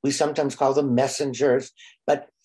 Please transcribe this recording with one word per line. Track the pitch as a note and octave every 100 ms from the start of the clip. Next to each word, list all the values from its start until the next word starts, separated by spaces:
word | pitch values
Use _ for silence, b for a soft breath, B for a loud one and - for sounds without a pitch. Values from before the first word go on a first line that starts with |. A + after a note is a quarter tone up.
We | C#3+
sometimes | C3+ D3+ D3 C#3 -
call | C3+
them | C3+ C#3+ B2
messengers, | C3 - C#3+ A#2+ C#3+ B2 B2+ B B B -
but | D3 - _